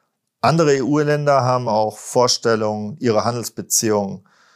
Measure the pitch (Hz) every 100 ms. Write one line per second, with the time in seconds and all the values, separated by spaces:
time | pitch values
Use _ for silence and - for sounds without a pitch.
0 | _ _ _ _ 117 165 151 135 120 147
1 | 147 147 143 139 123 127 120 107 107 -
2 | - 127 123 - 117 110 107 107 104 -
3 | 120 107 117 120 107 - - - 113 104
4 | 98 98 - _ _